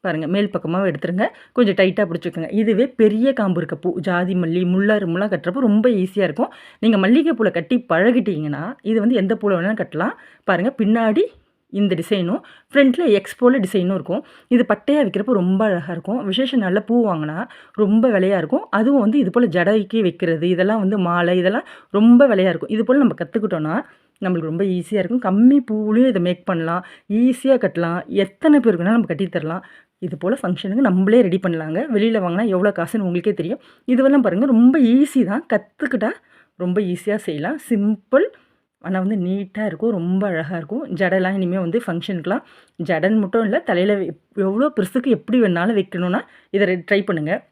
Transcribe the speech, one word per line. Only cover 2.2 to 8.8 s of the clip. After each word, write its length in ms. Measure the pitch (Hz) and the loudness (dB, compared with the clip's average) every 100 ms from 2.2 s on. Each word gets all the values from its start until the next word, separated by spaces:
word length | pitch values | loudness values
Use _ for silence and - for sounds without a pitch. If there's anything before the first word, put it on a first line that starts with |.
| 170 165 160 208 | -8 -8 -4 -2
இதுவே 240 | 220 208 262 - | 0 2 0 2
பெரிய 260 | 214 214 254 262 | 2 4 0 0
காம்பு 200 | 196 175 | -2 -2
இருக்க 160 | 165 165 | -4 -6
பூ, 80 | 190 180 180 | -4 -4 -2
ஜாதி 280 | 175 180 185 | -2 -2 -2
மல்லி, 220 | 165 175 180 | -2 -2 0
முல்லை, 240 | 185 202 208 | 0 2 0
அரும்புலாம் 320 | 185 170 208 | 0 -2 -2
கட்டுறப்போ 280 | 180 170 208 247 | -4 -4 -2 2
ரொம்ப 200 | 208 247 208 | 2 2 0
ஈஸியாக 260 | 185 208 180 | -2 -2 -2
இருக்கும். 220 | 147 302 - - _ | -2 -6 -6 -20 _
நீங்க 140 | 220 208 | 0 2
மல்லிகைப்பூவில் 520 | 190 262 320 233 214 170 | 4 4 2 0 0 0
கட்டி 200 | 165 247 - | -2 -4 0
பழகிட்டீங்கன்னா 720 | 165 214 247 202 156 151 139 175 285 | 2 2 2 -2 -4 -6 -6 -10 -10